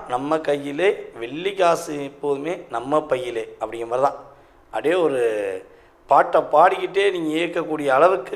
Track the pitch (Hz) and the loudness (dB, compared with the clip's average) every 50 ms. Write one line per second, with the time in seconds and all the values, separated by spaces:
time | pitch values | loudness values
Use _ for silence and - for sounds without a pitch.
0 | - - 123 123 135 147 160 156 156 151 147 143 139 143 143 147 175 202 - - | -2 -4 -4 -4 -2 0 -2 -2 0 0 -2 -2 -2 -6 -4 0 0 0 0 0
1 | - - - 117 117 120 139 160 180 196 202 190 180 170 165 165 165 160 151 147 | -4 -14 -12 -10 -10 -8 -8 -6 -6 -4 -2 2 2 2 2 2 -2 -6 -8 -8
2 | 139 139 - - - 147 143 139 143 160 185 170 - - 120 117 123 135 147 156 | -8 -10 -10 -6 -2 -2 -2 -2 -2 -6 -6 -8 -8 -8 -8 -8 -4 0 0 0
3 | 151 - 135 127 123 120 117 113 110 110 - - 117 110 117 117 117 113 117 127 | 0 0 -2 -2 -2 -4 -6 -6 -6 -8 -10 -10 -10 -8 -6 -6 -6 -4 -2 0
4 | 135 143 - - - - - - - _ _ _ - - - 110 110 147 175 185 | 0 0 0 -2 -14 -18 -20 -20 -20 _ _ _ -16 -10 -8 -4 0 0 2 2
5 | 170 147 139 127 120 113 110 107 101 98 95 95 - - - - - _ _ _ | 2 2 2 2 0 0 0 0 -2 -4 -4 -8 -10 -14 -20 -20 -20 _ _ _
6 | _ - 135 151 170 - - - - - - 151 170 190 190 190 185 170 170 196 | _ 4 4 4 6 4 4 0 2 4 4 6 6 6 6 2 -4 -4 0 2
7 | 196 202 185 175 165 156 151 160 175 165 170 175 160 156 156 151 143 139 131 135 | 2 2 2 0 -2 -2 -2 -2 -2 -2 -4 -4 -4 -4 -4 -4 0 2 4 6
8 | 156 185 190 180 - - - | 6 6 4 2 -2 -6 -8